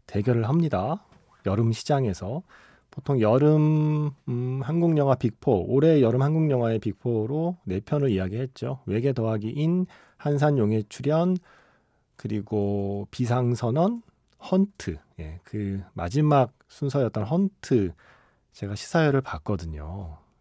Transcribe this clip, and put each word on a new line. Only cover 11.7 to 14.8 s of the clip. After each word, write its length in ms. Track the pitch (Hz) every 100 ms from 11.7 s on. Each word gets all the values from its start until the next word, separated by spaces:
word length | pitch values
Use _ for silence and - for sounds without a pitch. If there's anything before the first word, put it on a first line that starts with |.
| _ _ _ _ _
그리고 920 | 107 107 101 107 101 101 98 101 101
비상선언, 960 | - 120 123 123 120 113 143 190 240 - _ _ _ -
헌트. 460 | 190 202 -